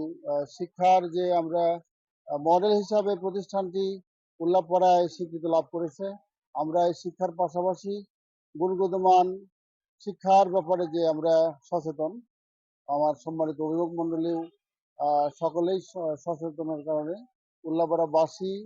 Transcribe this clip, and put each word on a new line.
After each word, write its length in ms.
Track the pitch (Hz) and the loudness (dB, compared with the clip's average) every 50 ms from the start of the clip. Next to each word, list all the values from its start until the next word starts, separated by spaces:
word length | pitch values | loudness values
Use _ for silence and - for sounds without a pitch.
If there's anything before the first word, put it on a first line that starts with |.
| 156 160 170 - - 147 | -4 -8 -10 -12 -6 -4
আহ, 160 | 143 143 147 | -4 -4 -4
শিক্ষার 680 | 139 - - 180 170 - - 180 185 185 185 180 175 | -6 -8 -10 -10 -10 -4 0 4 4 4 4 2 0
যে 220 | 160 180 180 180 175 | -4 -2 0 0 0
আমরা, 320 | 175 165 160 160 170 170 170 170 175 165 _ _ _ _ _ _ _ _ - | 0 0 0 0 0 0 0 0 -2 -6 _ _ _ _ _ _ _ _ -8
আহ, 100 | 147 147 | -8 -4
মডেল 340 | 147 160 170 180 185 214 208 | 2 2 2 4 4 4 2
হিসাবে 440 | 208 202 - 214 214 202 202 202 | 2 0 0 -2 0 0 0 -2
প্রতিষ্ঠানটি 840 | 175 180 190 180 202 185 - - 196 196 180 170 190 196 190 196 190 - _ _ _ _ _ _ _ | -2 -4 -6 -6 -6 -8 -4 -4 -4 -4 -4 -4 -4 -4 -4 -4 -8 -12 _ _ _ _ _ _ _
উল্লাপাড়ায় 680 | 165 165 180 185 175 160 175 185 180 185 180 175 175 165 | -2 2 2 2 2 2 2 4 4 6 6 6 4 2
স্বীকৃতি 400 | - - 180 160 165 165 156 170 | -2 0 0 2 2 2 0 0
লাভ 160 | 165 165 151 - - | 2 2 0 0 -4
করেছে। 340 | 170 170 160 - - 196 196 196 208 _ _ _ _ _ _ _ | -6 -6 -6 -6 -8 -10 -10 -10 -12 _ _ _ _ _ _ _
আমরা 320 | - 151 156 156 175 175 | -4 -4 0 2 2 2
এই 80 | 175 170 | 2 0
শিক্ষার 380 | - - 180 160 _ 185 180 170 | -2 -6 -12 -6 _ -4 -4 -2
পাশাপাশি 680 | 165 180 165 147 175 175 185 185 175 - 196 202 208 202 - _ _ _ _ _ _ _ _ _ 151 | -2 -2 -2 -2 -2 -2 -2 -2 -2 -6 -8 -8 -8 -10 -16 _ _ _ _ _ _ _ _ _ -2
গুণগত 360 | 170 185 190 180 196 180 175 | -2 -2 0 0 0 0 0
মান 520 | 190 185 185 185 180 180 185 185 190 202 _ _ _ _ _ _ _ _ _ _ _ | 2 4 6 6 6 4 2 -2 -8 -12 _ _ _ _ _ _ _ _ _ _ _
শিক্ষার 480 | - 208 180 - - 185 190 196 202 185 | -12 -12 -12 -6 0 4 6 6 6 6
ব্যাপারে 380 | 175 190 160 160 185 175 180 | 2 -2 0 0 0 0 0
যে 220 | 160 151 170 170 160 | -2 -2 0 0 0
আমরা 260 | 156 156 156 165 165 160 160 165 151 139 _ | 0 0 2 2 4 4 4 2 0 -6 _
সচেতন, 560 | _ 180 175 147 160 156 175 - 320 196 240 240 _ _ _ _ _ _ _ _ _ _ _ _ - | _ -4 -4 -4 -2 -4 -2 -4 -4 -6 -8 -18 _ _ _ _ _ _ _ _ _ _ _ _ -4
আমার 260 | 143 147 151 151 151 | -2 0 0 0 0
সম্মানিত 460 | 139 - 160 165 160 160 156 151 139 | -2 -6 -10 -4 -4 -4 -4 -2 -4
অভিভাবক 320 | 156 156 160 165 175 165 170 | -4 -2 -2 -2 -2 -2 -2
মণ্ডলীও, 480 | 165 165 165 165 165 165 170 170 165 165 170 _ _ _ _ _ _ _ _ _ _ | -4 -4 -2 -2 -2 -2 -2 -2 -4 -6 -8 _ _ _ _ _ _ _ _ _ _
আহ, 300 | 143 147 147 147 147 147 143 - | -2 0 2 2 0 0 -2 -2
সকলেই 400 | 165 165 151 170 175 175 190 190 | -4 -2 -2 0 -2 0 -2 -4
স-, 360 | 165 - - 190 170 160 151 139 - | -6 -10 -12 -8 -6 -6 -6 -6 -6
সচেতনের 600 | 170 170 147 160 165 151 151 160 156 160 151 143 | -8 -8 -6 -6 -10 -8 -8 -8 -8 -6 -8 -6
কারণে 300 | 156 156 151 151 156 175 214 247 _ _ _ _ _ _ _ _ | -4 -4 -4 -2 -4 -8 -10 -12 _ _ _ _ _ _ _ _
উল্লাপাড়াবাসী 880 | 160 156 165 170 156 165 165 165 156 147 160 160 156 - - 190 190 190 202 214 | -6 -2 -2 0 0 2 0 0 2 2 2 2 2 -2 -8 -8 -6 -6 -8 -8